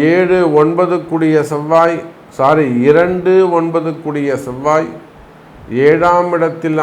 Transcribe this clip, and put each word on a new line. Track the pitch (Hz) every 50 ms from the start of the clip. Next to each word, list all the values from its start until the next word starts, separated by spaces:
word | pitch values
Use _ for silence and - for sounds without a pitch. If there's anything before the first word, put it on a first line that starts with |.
| 147 160
ஏழு | 170 185 185 175 185 185 175 160 147 151
ஒன்பது | 151 160 170 175 180 170 180 170 151 -
கூடிய | 160 160 160 156 156 151 147 147 151
செவ்வாய், | 147 147 156 165 165 170 170 165 - - - - - - - - -
சாரி, | 131 143 156 156 147 127 120 120 123 143
இரண்டு | 147 165 175 180 180 180 175 185 185 185 185 180 170 165
ஒன்பது | 165 165 160 165 156 165 147 143 -
கூடிய | 151 147 147 143 139 131 - 139
செவ்வாய் | 127 123 131 143 151 156 160 165 - - - - - - - - - - - - - - - - - 113 127 139 147
ஏழாம் | 160 160 175 175 175 175 175 175 175
இடத்தில் | 165 165 160 135 160 165 160 156 156